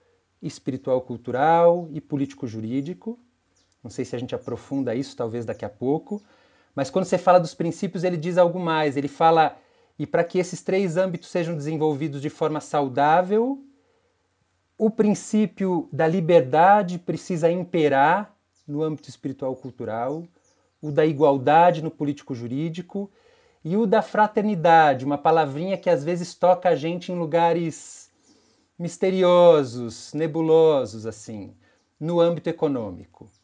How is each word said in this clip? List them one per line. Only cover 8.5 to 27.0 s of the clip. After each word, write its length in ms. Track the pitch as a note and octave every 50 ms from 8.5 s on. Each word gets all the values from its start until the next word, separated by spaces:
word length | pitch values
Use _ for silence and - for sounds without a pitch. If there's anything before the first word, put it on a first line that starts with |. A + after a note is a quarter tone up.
| E3 F#3
mais. 380 | F3 E3 D#3+ D#3 D#3 D3 B2+
Ele 120 | C#3+ C#3 C#3
fala, 500 | - - E3 E3 E3 E3 D#3 C#3 - - _ _ _ _ _ _ _ -
e 80 | D3
para 180 | - - E3+ E3+
que 140 | E3+ - F3+
esses 240 | F3 F3+ F3 -
três 340 | - - F#3 F#3+ G3+ F3 D#3
âmbitos 320 | F3+ F#3+ F#3 F3 - - -
sejam 280 | - F3+ E3 E3+ E3+
desenvolvidos 680 | D3 C#3 D#3 D#3+ D3 D#3 D#3 D3 C3 D#3+ D#3 C#3 C#3+
de 80 | C#3 D3+
forma 300 | - - D#3+ D3 D#3 D3
saudável, 1000 | - - - D3 C#3+ C3 A#2+ C#3 C#3+ D3+ D#3+ F3+ F3+ F#3 G#3 A3 A#3+ C4 C#4 - - - _ _ _ _ _ _ _ _ _ _ _ _ _ _ _ _ _ _ _ _ _ -
o 120 | A3 A3
princípio 960 | A3+ - G#3+ G#3+ G3 - - - - G#3+ G#3+ - - - G3 F#3 F3+ D#3+ - -
da 140 | - C3+ D#3+
liberdade 920 | D#3+ E3+ F#3+ E3 E3+ F3 D#3+ C3 B2+ D3 D#3 E3 E3+ G#3 G#3+ G3 F3 F3+ F3
precisa 520 | - - E3 - - - F#3 D#3 E3+ E3
imperar 840 | F3 F#3 F3 - - E3 D3+ C#3+ C#3 C3+ C#3+ D#3 F3+ G3+ G#3 - _ _ _ _ _ _ _
no 160 | D3+ C#3+ D3
âmbito 260 | D#3+ D#3 D3+ C#3 - -
espiritual 460 | - - - C#3 C3 - C#3 C3 B2+
cultural, 680 | B2+ - B2+ A#2+ - A#2 G#2 G#2+ A2+ A#2+ C3+ D3 E3 E3+ - _ _ _ _ _ _ _ _ _ _
o 100 | - D3+
da 140 | C#3+ D#3 D3+
igualdade 760 | D#3+ D3+ C3+ D#3 C#3+ C#3 C3+ B2 D3 D3+ E3 F3 F3+ E3 D#3+
no 80 | D#3 D#3+
político 440 | - - D3+ C#3+ C#3+ - - - C3+
jurídico 760 | A#2 A#2+ A#2 B2+ C#3 D#3+ E3+ D#3+ F#3 F3 - - G3 G3+ G3 _ _ _ _ _ _ _ _ _ _
e 140 | - D#3 F#3
o 100 | G#3+ A#3
da 140 | F#3+ A3+ G#3+
fraternidade, 1040 | G#3 - - G#3+ G#3+ G#3 - A3 G3+ G#3+ G#3 E3 D#3 E3+ D#3+ D#3+ D#3 D3 C3+ A2+ C3
uma 140 | C#3+ C#3+ C#3+
palavrinha 580 | - D#3+ D#3+ E3 D#3 C#3 C3+ D3 F3 F#3+ F#3+
que 140 | F3 - F#3
às 120 | E3+ C#3
vezes 320 | C#3+ E3 F3+ F3 F3 - -
toca 360 | - F3 F3+ F3+ F3+ - F3+
a 60 | D#3+
gente 360 | C#3 D3 E3 E3+ F3